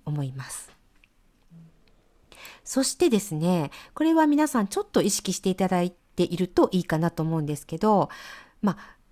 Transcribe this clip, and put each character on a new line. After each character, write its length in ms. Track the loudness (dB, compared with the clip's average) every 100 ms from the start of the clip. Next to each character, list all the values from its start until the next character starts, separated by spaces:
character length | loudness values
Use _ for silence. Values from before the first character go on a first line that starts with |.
思 180 | -6 -4
い 100 | -4
ま 160 | -8 -12
す。 220 | -14 -16 _ _ _ _ _ _ _ _ -20 -20 _ _ _ _ _ _ -20 -20 -20
そ 220 | -4 -2
し 100 | -2
て 160 | 2 2
で 80 | 2
す 160 | 0
ね、 380 | -2 0 0 -2 -8 -18
こ 100 | -2
れ 100 | 2
は 140 | 4 4
皆 180 | 4 2
さ 160 | 0
ん 60 | -2
ち 100 | -4
ょ 40 |
っ 40 | -2
と 100 | 0
意 80 | 2
識 220 | 0 -4
し 80 | -4
て 100 | -2
い 60 | 0
た 100 | 0
だ 160 | 0
い 80 | -2
て 320 | -6 _ -2
い 140 | -2 0
る 100 | -2
と 220 | 2 2
い 100 | 2
い 40 |
か 120 | 0 0
な 120 | 0
と 140 | -2
思 140 | -2 -2
う 40 |
ん 40 | -4
で 100 | -6
す 100 | -8
け 100 | -2
ど、 320 | 2 4 2 -4 -18 -20 -20 _
ま 140 | -4 -4
あ、 180 | -10 -20 _